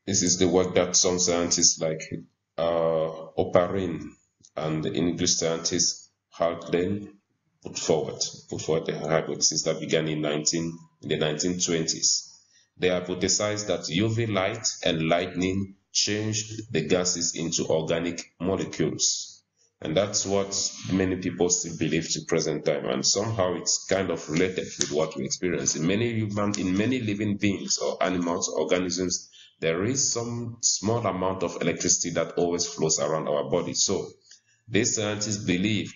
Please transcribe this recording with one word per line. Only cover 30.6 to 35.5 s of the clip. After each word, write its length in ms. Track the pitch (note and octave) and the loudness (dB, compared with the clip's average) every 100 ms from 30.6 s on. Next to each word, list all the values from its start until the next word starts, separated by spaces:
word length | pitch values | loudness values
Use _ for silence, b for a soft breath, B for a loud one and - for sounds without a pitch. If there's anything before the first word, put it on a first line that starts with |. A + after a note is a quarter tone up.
small 420 | - - G2+ A#2 G#2 | -2 0 0 0 0
amount 360 | F2+ F#2 F#2 | 0 -2 0
of 180 | E2+ - | -4 -2
electricity 500 | E2 D#2+ F2 - F2 | -2 0 0 0 0
that 180 | E2 D#2+ - | -2 -2 0
always 280 | F2 E2+ - | 0 0 -2
flows 340 | - D#2+ - | 0 0 2
around 280 | D2 D#2+ D2 | 0 0 0
our 220 | D2 C#2 | -2 0
body. 240 | F2 D2+ | 0 0
So 320 | - - F#2 - - b b b b - | -2 0 0 -4 -12 b b b b -2
these 260 | A2 A2+ | 0 2
scientists 500 | A2+ G#2 G#2 G#2+ G2+ | 0 -2 -2 -4 -2
believe 480 | F#2+ | 0